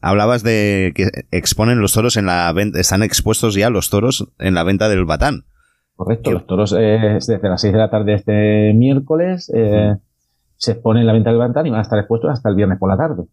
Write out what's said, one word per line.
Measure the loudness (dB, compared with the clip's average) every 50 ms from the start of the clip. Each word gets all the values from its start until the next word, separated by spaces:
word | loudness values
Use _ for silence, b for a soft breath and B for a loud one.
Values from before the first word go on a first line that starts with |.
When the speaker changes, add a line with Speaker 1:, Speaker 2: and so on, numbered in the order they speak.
Speaker 1:
Hablabas | 0 0 0 2 2 2 0 0 0
de | 0 0 2 2 0 0 0 0 -2 -2
que | -2 -2 -2 -2 -6 -12 _ -6
exponen | -4 -4 -4 -2 0 0 2 2 2
los | 0 0 0
toros | 0 0 0 0
en | 0 -2
la | 0 0 0 0 0 0
ven-, | 0 -2 -2 -2
están | -2 -2 0 0 0 0
expuestos | 0 -2 -2 -2 -2 -2 0 0 -2 0
ya | 0 0 0
los | 0 -2 -2 0
toros | -2 0 0 0 -2 -4 -6 -10 _ _
en | -2 -2 0
la | 0 0
venta | 0 0 0 0 0
del | 2 0 0
Batán. | 0 0 0 0 -2 -2 -4 -12 _ _ _ _ _ _ _ _ _ _
Speaker 2:
Correcto, | _ -4 -4 -4 -2 -2 -2
Speaker 1:
¿Qué? | -4
Speaker 2:
los | -4 -4
toros, | -4 -2 -2 0 0 0 0
eh, | 2 2 2 2 2 2 0
desde | 0 0 -2 -4 -2 0 -2
las | -2 0
seis | 0 2 2
de | 2
la | 2 2
tarde | 0 -2 0 0 0
este | 0 0 0 0 2 2 2 2 4 4 4 4
miércoles, | 4 4 4 2 0 0 0 -2 0 0 -2 -2 -6 -6 -4 -2
eh, | 0 0 2 2 2 2 0 0
Speaker 1:
Ujú. | -2 _ _ _ _ _ _ _ _ _ _ _ _
Speaker 2:
Se | -4 -4 -4
exponen | -2 0 0 2 2 4
en |
la | 4 2
venta | 2 2 2
del | 2 2
Bantán | 0 0 -2 -2 -2
y | -2
van | -2 -4
a | -2
estar | -2 -2 -2
expuestos | 0 -2 -2 -2 -2 -2
hasta | -4 -2 -2 -2
el | 0
viernes | 2 2 0 0 -2
por | -2 -2
la | 0 0
tarde. | -2 -4 -4 -6 -10 -14